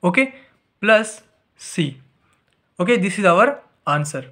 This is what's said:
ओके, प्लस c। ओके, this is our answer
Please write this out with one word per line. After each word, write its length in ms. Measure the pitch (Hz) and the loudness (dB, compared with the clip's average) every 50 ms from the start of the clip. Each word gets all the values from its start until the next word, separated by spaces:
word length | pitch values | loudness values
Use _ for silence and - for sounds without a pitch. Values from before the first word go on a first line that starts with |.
| - | -2
ओके, 220 | 180 180 254 269 269 - - _ _ _ _ _ _ _ _ - | 0 2 2 0 0 -4 -18 _ _ _ _ _ _ _ _ 2
प्लस 400 | 208 220 214 214 214 - - _ _ _ _ _ _ _ _ | 4 4 4 2 0 -10 -18 _ _ _ _ _ _ _ _
c। 300 | - - - - 165 139 131 - _ _ _ _ _ _ _ _ _ _ _ _ _ _ _ _ | -20 -12 -6 -4 -4 -4 -6 -12 _ _ _ _ _ _ _ _ _ _ _ _ _ _ _ _
ओके, 180 | 180 180 240 | -2 0 0
this 220 | 233 185 196 185 - | 0 0 -4 -4 0
is 60 | 202 | 2
our 200 | 185 170 175 220 277 285 - - _ _ _ _ - | 2 4 4 4 2 0 -6 -14 _ _ _ _ -4
answer 340 | 143 147 147 147 - 139 127 - | -4 -2 -4 -6 -8 -12 -14 -14